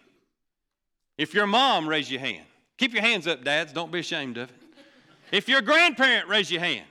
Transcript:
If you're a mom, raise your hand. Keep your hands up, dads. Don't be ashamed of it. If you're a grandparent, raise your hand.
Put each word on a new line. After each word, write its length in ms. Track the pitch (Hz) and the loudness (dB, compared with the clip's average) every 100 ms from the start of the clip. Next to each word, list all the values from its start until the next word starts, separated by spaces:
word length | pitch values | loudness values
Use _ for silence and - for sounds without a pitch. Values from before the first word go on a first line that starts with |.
| _ _ _ _ _ _ _ _ _ _ _ - | _ _ _ _ _ _ _ _ _ _ _ -6
If 160 | 147 | -2
you're 120 | 202 202 | 0 2
a 20 | |
mom, 400 | 220 269 196 156 | 4 4 2 0
raise 240 | 156 127 | -2 -2
your 80 | 131 | -6
hand. 260 | 131 85 - _ _ - | -6 -8 -14 _ _ -4
Keep 140 | 254 | -4
your 120 | 226 | 0
hands 220 | 226 214 156 | 0 0 -2
up, 200 | 139 127 | -4 0
dads. 260 | 151 165 | -2 -2
Don't 200 | 143 165 | -6 -6
be 80 | 170 | -6
ashamed 380 | 151 165 135 117 | -6 -6 -6 -10
of 120 | 127 | -12
it. 60 | - - - - _ _ _ - | -16 -20 -20 -20 _ _ _ -4
If 160 | 190 214 | -2 2
you're 120 | 269 | 0
a 40 | |
grandparent, 640 | 220 311 233 226 262 226 170 | 4 4 4 4 2 2 2
raise 240 | 208 165 | 0 0
your 80 | 170 | -2
hand. 280 | 175 117 80 | -2 -4 -8